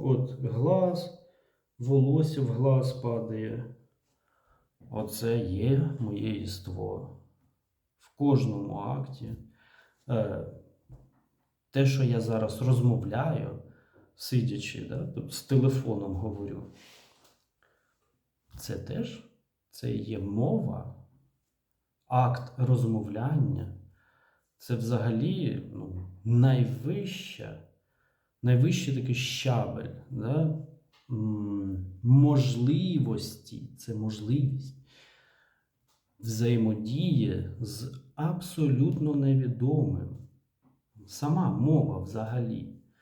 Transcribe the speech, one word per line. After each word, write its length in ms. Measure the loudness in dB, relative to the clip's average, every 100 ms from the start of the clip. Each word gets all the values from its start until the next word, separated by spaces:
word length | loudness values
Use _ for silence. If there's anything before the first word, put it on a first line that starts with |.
от 380 | 2 2 0 -4
глаз, 800 | -4 0 4 4 4 0 -6 -14 -20 _ _ _ _ -8
волосся 640 | 2 4 6 4 2 0
в 60 | -2
глаз 460 | 2 4 4 2
падає. 840 | -2 -4 -4 -4 -6 -6 -6 -10 -16 _ _ _ _ _ _ _ _ _ _ -12
Оце 480 | -8 -8 -4 -2 0
є 520 | 0 0 2 2 2 -2
моє 420 | -4 -4 -4 -4
єство. 800 | -6 -8 -10 -8 -6 -8 -12 -16 -20 _ _ _ _ _ _ _
В 180 | _ -2
кожному 580 | 2 4 2 -2 -6
акті. 640 | -6 -6 -6 -8 -10 -12 -12 -16 _ _ _ _ _ -4
Е, 380 | -2 0 -4 -8 -14 -20 _ _ -20 -20 _ _ _ _ _ _
те, 160 | 2 4
що 180 | 4
я 160 | 2 2
зараз 420 | 0 0 -2 0
розмовляю, 1000 | 2 4 4 2 0 -2 0 -2 -4 -8 -14 -20 _ _ _ _
сидячи, 720 | -2 0 0 -2 -8 -10 -8
да, 180 | -8 -6
тут 260 | -8 -10
з 100 | -12
телефоном 720 | 0 4 4 2 -2 -4 -4
говорю, 580 | -4 -6 -6 -8 -10 -14 -20 -20 -20 _ _ _ _ _ _ _ _ _ _ _ _ _ _ _ -14
це 220 | -10 -8
теж, 460 | -6 -6 -6 -10 -20 _ _ _ _
це 220 | -8 -6
є 260 | -4 -4 -6
мова, 880 | -2 0 2 2 0 -6 -10 -14 -20 _ _ _ _ _ _ _ _ _ 0
акт 460 | 4 4 2 -4 0
розмовляння. 1160 | 2 4 4 0 -2 -4 0 2 2 0 -6 -12 -20 _ _ _ _ _ _ _
Це 180 | -4 -4
взагалі, 920 | 0 0 2 0 0 0 -2 -4 -8
ну, 380 | -12 -10 -10 -10 -8
найвища, 1400 | 2 6 6 6 2 0 -4 -4 -6 -10 -12 -14 -14 -14 -18 _ _ _ _ _ _ _
найвищий 520 | 4 4 4 2 0
такий 200 | -2 -2
щабель, 800 | -2 -2 -2 0 0 0 -6 -10 -12 -10
да, 480 | -6 -2 0 0 -2 -8 -18 _ _ -8
м, 880 | -4 -2 -2 -4 -4 -4 -6 -8 -2
можливості, 1700 | 6 8 8 6 4 2 2 2 2 2 0 -2 -6 -12 -16 -16 -16 -14
це 160 | -10
можливість 840 | -6 -4 -4 -2 0 0 -2 -8 -14 -20 -20 -20 _ _ _ _ _ _ _ _ _ _ _
взаємодії 1300 | -8 0 2 4 2 0 -4 -2 2 2 2 0 -4 -8
з 320 | -10 -8 -12 -14 -14
абсолютно 1000 | -4 -2 -2 -6 0 2 4 4 2 0
невідомим. 960 | 2 4 4 2 0 2 2 2 0 -4 -10 -16 _ _ _ _ _ _ -20 -18
Сама 440 | -6 0 2 2
мова 480 | 2 4 4 2 -2
взагалі. 760 | -6 -6 -4 -4 -4 -6 -8 -16 -20 _